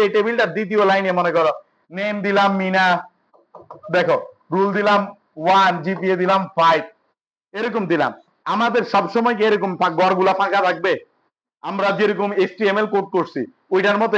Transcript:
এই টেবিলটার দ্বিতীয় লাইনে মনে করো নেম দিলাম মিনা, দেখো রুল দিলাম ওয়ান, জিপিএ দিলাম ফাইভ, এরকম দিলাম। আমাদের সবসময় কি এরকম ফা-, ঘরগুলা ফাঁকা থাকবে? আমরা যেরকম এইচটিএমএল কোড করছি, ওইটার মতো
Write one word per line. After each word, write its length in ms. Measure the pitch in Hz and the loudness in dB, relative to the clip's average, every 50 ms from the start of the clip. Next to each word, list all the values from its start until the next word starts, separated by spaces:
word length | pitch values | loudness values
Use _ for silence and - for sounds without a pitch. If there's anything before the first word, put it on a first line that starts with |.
| 214 | 0
এই 60 | 196 220 | 2 2
টেবিলটার 380 | 208 202 226 240 233 220 175 156 | 0 0 0 0 0 -2 -2 -2
দ্বিতীয় 260 | 208 214 175 214 214 202 190 | -4 -6 -2 0 2 2 4
লাইনে 220 | 196 196 196 185 180 180 | 2 2 0 0 0 0
মনে 120 | 175 170 156 | 0 0 0
করো 140 | 170 160 151 - - - _ _ _ _ _ | 2 2 0 0 -4 -8 _ _ _ _ _
নেম 240 | 165 190 202 208 208 202 196 | -10 -6 -6 -6 -4 -4 -2
দিলাম 260 | 202 196 202 196 196 196 190 | 0 2 2 2 2 2 0
মিনা, 240 | 190 185 185 190 185 180 175 175 - - _ _ _ _ _ _ _ _ - - - - - - - - 165 | -2 0 0 2 2 2 2 0 -2 -8 _ _ _ _ _ _ _ _ -20 -20 -20 -20 -20 -18 -8 -2 0
দেখো 220 | 180 170 - 147 - - - - _ _ - 156 | 0 2 2 0 0 -2 -8 -18 _ _ -6 -2
রুল 160 | 190 196 202 190 | -2 0 0 0
দিলাম 240 | 208 202 208 208 202 196 196 - - _ _ _ 156 160 | 0 2 2 2 2 0 -2 -8 -16 _ _ _ -4 0
ওয়ান, 300 | 180 190 196 196 185 175 165 147 | 2 2 4 4 2 0 -2 -4
জিপিএ 320 | 180 190 165 185 185 185 180 | -6 -6 -4 -2 -2 -2 0
দিলাম 200 | 185 185 196 196 185 - - | 0 0 0 0 -2 -2 -2
ফাইভ, 260 | 165 165 165 165 156 - - - _ _ _ _ _ _ _ _ _ _ _ - 202 | 2 2 4 4 2 0 -6 -14 _ _ _ _ _ _ _ _ _ _ _ -10 -8
এরকম 240 | 233 240 202 226 190 156 | -6 -4 -4 -4 -2 0
দিলাম। 200 | 170 151 135 120 107 - _ _ _ _ _ 160 185 | 0 0 0 0 -4 -8 _ _ _ _ _ -4 -2
আমাদের 300 | 214 233 233 220 240 - - - | -2 0 0 0 -2 -2 0 0
সবসময় 420 | 196 180 - - 233 226 240 226 | 0 0 0 -2 -2 0 0 0
কি 60 | 196 220 220 | 0 0 2
এরকম 220 | 208 196 190 190 180 - | 2 0 -2 -4 -2 -2
ফা-, 160 | 180 175 165 160 | -2 -2 0 2
ঘরগুলা 340 | 185 185 185 180 185 190 185 190 | 2 2 2 2 2 2 2 0
ফাঁকা 220 | 196 185 190 202 190 | 0 0 0 0 0
থাকবে? 260 | 180 175 165 185 190 151 - - _ _ _ _ _ _ _ _ _ _ _ - 165 | 0 0 -2 -2 -2 -2 -2 -6 _ _ _ _ _ _ _ _ _ _ _ -12 -8
আমরা 180 | 196 190 196 202 196 170 | -4 -2 -2 -2 0 2
যেরকম 300 | 214 202 202 170 202 202 208 196 | 0 0 0 -2 -4 -2 0 0
এইচটিএমএল 460 | 185 196 - - 220 196 196 214 214 214 208 | -2 -2 -2 -2 -2 0 0 0 0 0 -2
কোড 120 | 196 190 180 - | -2 -2 -2 -2
করছি, 260 | 180 160 - - 139 110 - - _ _ - 190 | -4 -4 -4 -6 -8 -8 -8 -12 _ _ -2 0
ওইটার 240 | 185 185 208 208 208 | 0 2 2 2 0
মতো 120 | 233 214 214 | 0 0 2